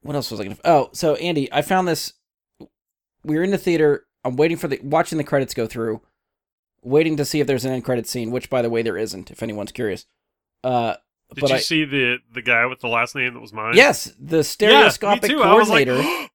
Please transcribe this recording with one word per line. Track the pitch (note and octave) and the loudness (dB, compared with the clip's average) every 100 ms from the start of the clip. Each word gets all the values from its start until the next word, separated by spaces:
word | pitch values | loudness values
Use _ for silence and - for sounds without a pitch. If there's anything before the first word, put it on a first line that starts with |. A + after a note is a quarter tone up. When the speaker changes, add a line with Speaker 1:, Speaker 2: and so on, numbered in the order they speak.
Speaker 1:
what | C3 | -6
else | C#3+ - | -6 -6
was | G#2 | -8
I | |
gonna, | G2 G#2 | -10 -4
oh, | D#3 D3+ B2 | 2 2 2
so | - D#3+ | -2 0
Andy, | D3 E3+ D#3+ C3+ | 0 -2 -2 -2
I | C#3 | -2
found | C#3+ F#3 F3+ | 0 0 0
this. | D#3 - _ _ _ _ _ C3+ _ _ _ _ _ | -4 -6 _ _ _ _ _ -20 _ _ _ _ _
We | D3+ | -4
were | D#3 | -2
in | F#3 | 0
the | G3 | 0
theater. | - E3 D3+ C#3+ _ _ | 0 4 4 2 _ _
I'm | B2+ B2+ | -6 0
waiting | D#3+ | 0
for | E3 E3 | 0 -4
the, | C#3 | -6
watching | C#3 D#3+ E3+ D#3+ | 0 0 0 -4
the | |
credits | C#3+ C#3+ C3 | 0 0 -2
go | - A2+ | -4 -6
through, | A#2+ A2+ G#2+ _ _ _ _ _ _ _ _ | -4 -6 -6 _ _ _ _ _ _ _ _
waiting | A#2+ C#3+ D#3+ D3 | 0 2 2 0
to | |
see | C#3 D#3 | -2 0
if | C#3 | 0
there's | C3 | 0
an | C3 | -2
end | C3 | -4
credit | A#2 B2 A2+ | -2 -4 -4
scene, | B2+ A2+ | -8 -6
which, | B2 - | -6 -2
by | C3 | -2
the | A#2 | 0
way, | A#2 | 0
there | A2+ F#2 | -2 -4
isn't, | A2 F#2+ F#2 | -6 -8 -16
if | - | -10
anyone's | A2+ G#2+ G2+ | -10 -8 -10
curious. | - A2 F2 _ _ _ _ _ _ | -6 -6 -6 _ _ _ _ _ _
Uh, | B2+ B2 A2+ - _ _ _ | -4 -2 -2 -6 _ _ _
Speaker 2:
Did | C3 | -4
Speaker 1:
but | C#3 | 0
Speaker 2:
you | C3 | 0
Speaker 1:
I | |
Speaker 2:
see | - D#3+ | 0 -2
the, | D3 C#3 B2 B2 _ | -2 0 0 -2 _
the | A#2+ | -8
guy | A#2 A#2 | 0 2
with | B2 B2+ | 0 -4
the | A#2+ | -2
last | A2+ A#2+ | -2 -2
name | C#3 B2 | -4 -6
that | A#2+ | -6
was | A2 | -14
mine? | A2 A2 | -8 2
Speaker 1:
Yes, | C3 C#4+ - - _ | 6 6 2 -8 _
the | C#3+ D#3+ | -2 0
Speaker 2:
Yeah, | |
Speaker 1:
stereoscopic | D3 - G#3+ C#4 G3 - G3+ G3+ | 0 0 6 8 6 2 0 0
Speaker 2:
me | - | 0
too. | D4 | 2
I | G3 | 6
was | A3 A3 | 6 6
like, | A3+ B2+ | 2 2
Speaker 1:
coordinator. | B2+ D#4 - - | 0 -2 -4 -10